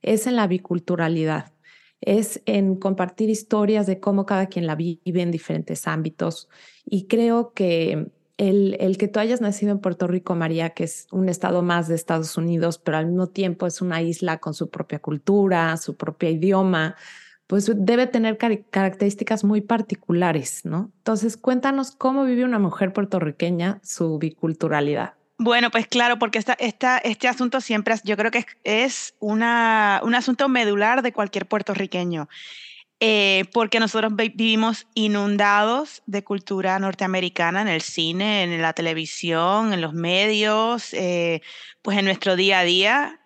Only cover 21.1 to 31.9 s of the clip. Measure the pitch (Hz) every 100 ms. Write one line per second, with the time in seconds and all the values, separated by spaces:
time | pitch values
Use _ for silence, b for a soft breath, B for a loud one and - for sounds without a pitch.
21.1 | 214 220 220 - 254 269 269 262 _ 262
22.1 | 269 269 247 254 226 190 - 190 190 202
23.1 | 185 156 - 170 175 180 202 - - 165
24.1 | 156 160 - 165 160 160 151 143 135 -
25.1 | _ _ - 233 240 233 226 214 247 240
26.1 | 233 233 220 214 - 233 - 254 254 240
27.1 | 214 247 247 247 262 - 214 208 226 196
28.1 | 202 220 233 - - - 220 254 - -
29.1 | _ 208 214 233 233 226 220 208 196 226
30.1 | 240 247 240 277 254 214 202 214 254 240
31.1 | 226 202 196 185 214 202 190 190